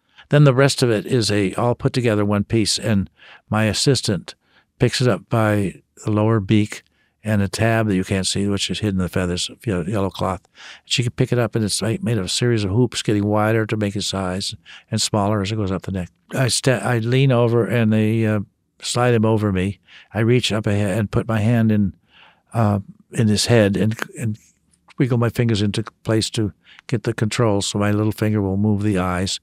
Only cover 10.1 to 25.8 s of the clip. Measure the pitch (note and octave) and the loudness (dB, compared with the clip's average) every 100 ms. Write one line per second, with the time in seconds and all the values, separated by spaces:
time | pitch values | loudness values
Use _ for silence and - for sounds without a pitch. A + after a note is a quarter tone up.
10.1 | - F#2+ G2 - - - - - - A#2+ | -4 -4 -6 -10 -20 -20 -20 -6 -4 -2
11.1 | - C3 B2 A2+ A#2 G#2+ - G2+ A2+ G2+ | -2 0 0 0 -2 -2 -2 -4 -4 -2
12.1 | A#2 F2+ - B2 A#2 G2+ G#2 B2 - - | -2 -4 -2 0 0 0 0 0 0 -2
13.1 | G#2 G#2 G#2+ G#2+ A2+ G#2+ A2 G#2 G2+ F#2 | 0 0 2 2 0 0 -2 -4 -4 -6
14.1 | F#2+ F#2+ F#2 - A2 - - _ A2 - | -4 -4 -6 -8 -12 -18 -20 _ -4 -2
15.1 | G#2+ G2+ G#2+ G2 A2 G2 F#2+ - F#2+ E2+ | 0 0 0 -2 -2 -2 -4 -4 -6 -8
16.1 | _ _ B2 B2+ - - A#2+ A2 A#2+ A2+ | _ _ -2 -2 0 0 0 0 -2 0
17.1 | C3 C3+ A#2+ A#2+ A#2 A2 A#2+ A2 A2 A2 | 2 4 4 4 2 2 2 2 2 2
18.1 | A2+ A2 G#2+ G2 _ _ _ - A#2+ B2 | 0 0 -2 -4 _ _ _ -6 0 2
19.1 | A#2+ A2 A2 G#2 F#2 F#2+ - _ - - | 4 2 2 2 0 -2 -4 _ -20 -8
20.1 | G2+ A2+ B2 - G#2 G#2+ G2+ G#2 G#2 G#2 | -2 2 2 0 -2 0 0 0 0 -2
21.1 | A#2 - A2 G#2+ A#2+ A2+ G#2+ G2 - _ | -2 -2 0 2 2 2 2 0 -4 _
22.1 | _ - _ _ A#2 G#2+ G2+ - - _ | _ -20 _ _ 0 2 0 -4 -16 _
23.1 | B2+ A2 G#2 - A#2+ G2+ G2+ G#2+ A2 - | 0 2 2 4 4 4 2 0 -2 -8
24.1 | - A2+ G#2+ _ _ _ _ _ - B2+ | -8 -8 -8 _ _ _ _ _ -4 0
25.1 | B2 A#2 - A#2 G#2+ G#2 G2 | 2 0 0 0 2 0 -2